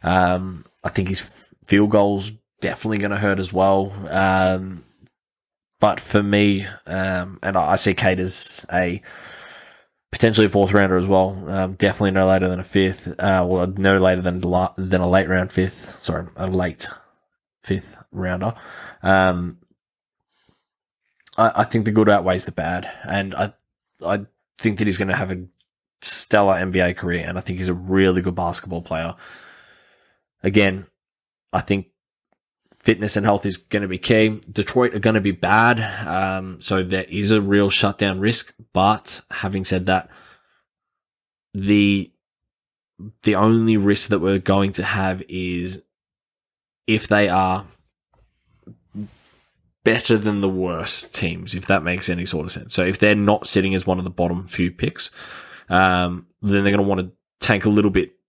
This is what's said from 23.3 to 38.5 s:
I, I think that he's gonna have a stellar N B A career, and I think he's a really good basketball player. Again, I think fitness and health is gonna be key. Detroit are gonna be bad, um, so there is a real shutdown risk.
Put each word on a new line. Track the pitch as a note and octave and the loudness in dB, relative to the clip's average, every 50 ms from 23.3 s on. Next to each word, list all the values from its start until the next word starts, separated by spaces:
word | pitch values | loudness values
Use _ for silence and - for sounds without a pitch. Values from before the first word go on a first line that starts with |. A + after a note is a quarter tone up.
| F#2 | -4
I, | - G2 G#2+ _ _ _ _ _ _ _ _ _ _ - | -6 -6 -6 _ _ _ _ _ _ _ _ _ _ -4
I | E2 G2+ G#2 G2+ _ _ _ _ _ _ _ | -4 -4 -4 -4 _ _ _ _ _ _ _
think | - A#2 G#2 G2+ | -2 -2 0 2
that | A2 | 0
he's | G#2 F#2 | 0 0
gonna | F#2 G2+ F#2+ F#2 | 0 -2 -2 -2
have | - G2 F#2 | -4 -4 -6
a | F#2 F2+ F2+ F2+ _ _ _ _ _ _ _ _ _ _ | -6 -10 -10 -16 _ _ _ _ _ _ _ _ _ _
stellar | - - - - - - - G#2 G2+ G2 F#2+ | -8 -6 -6 -6 -4 0 2 4 4 4 2
N | F2 F#2 F#2 | 2 0 -2
B | F2+ F#2 | 0 0
A | F2+ F2 F2+ | 0 0 -2
career, | - - F2 F2 F2 E2 - | -4 -4 -4 -4 -4 -4 -6
and | F#2 | -8
I | F#2 | -8
think | F2+ - F#2 F2+ | -8 -8 -8 -6
he's | F#2 F#2 | -4 -4
a | F2+ | -4
really | F2+ F#2 F#2 F#2+ F#2+ F#2+ F#2+ F2+ F#2 | -4 -4 0 2 4 4 4 4 2
good | F2+ F#2 F2 | 0 -2 -4
basketball | F#2 F2 E2+ F2 - - F#2+ E2+ E2+ | -4 -4 -4 -4 -6 -8 -8 -10 -10
player. | F2 - - D#2+ E2 E2 - _ - - - - - - - - _ _ _ _ _ _ _ _ _ _ _ _ _ _ _ _ | -8 -6 -6 -6 -6 -8 -10 _ -18 -20 -20 -20 -20 -20 -20 -20 _ _ _ _ _ _ _ _ _ _ _ _ _ _ _ _
Again, | - G2 F#2+ G#2+ G2+ G2 F#2+ F#2+ F#2 _ _ _ _ _ _ _ _ _ _ _ _ _ | -4 2 4 4 4 4 2 -2 -12 _ _ _ _ _ _ _ _ _ _ _ _ _
I | - F2+ | -6 -6
think | - - G2+ - - _ _ _ _ _ _ _ _ _ _ _ _ _ _ _ _ _ _ _ | -2 -2 -2 -2 -2 _ _ _ _ _ _ _ _ _ _ _ _ _ _ _ _ _ _ _
fitness | _ - A2+ F2+ G#2+ G2+ - | _ 2 2 2 0 -2 -2
and | G#2 G2+ | 0 2
health | G#2+ G2+ G2+ - | 2 2 2 0
is | G#2 F2+ | -4 -6
gonna | - _ _ - G#2 G2+ F#2+ | -6 _ _ -4 -4 -4 -4
be | F#2 F#2 | -6 -6
key. | - - A#2+ A2 A2 A2 G#2+ G#2+ - - | 0 2 4 4 4 2 0 -4 -12 -10
Detroit | G#2 - G2+ - - B2 B2 A#2+ - | -6 -6 -6 -2 0 0 0 2 0
are | A2 | 0
gonna | F#2+ A2+ A2 A2 | 0 2 2 2
be | F#2+ G2+ | 0 0
bad, | F#2 - - F2+ G2+ A2 A2+ A#2 A#2+ A2 A2 G#2 F#2+ G2+ A2 | -2 -2 0 2 4 6 6 4 2 2 -2 -6 -8 -10 -8
um, | D2+ E2+ F#2 F#2+ F#2+ F#2+ F#2+ F#2+ F#2 F#2 - | -6 -4 -2 -2 -2 -4 -6 -8 -10 -14 -10
so | - - G2+ F#2+ F#2 | -6 -2 -2 0 0
there | F2+ F#2+ F#2+ F#2+ - | 0 -4 -4 -4 -4
is | E2 G2+ G2+ G2+ | -4 -2 2 4
a | A2 G#2+ | 4 4
real | G2+ G2 G2 G2+ G2+ G2 | 4 4 4 4 4 4
shutdown | - - - G2+ G2 - G#2 G2 F#2+ F#2 | 2 2 0 0 0 0 -2 -2 -2 0
risk. | G2 G#2+ A#2 - - - | -2 -2 -2 -2 -6 -10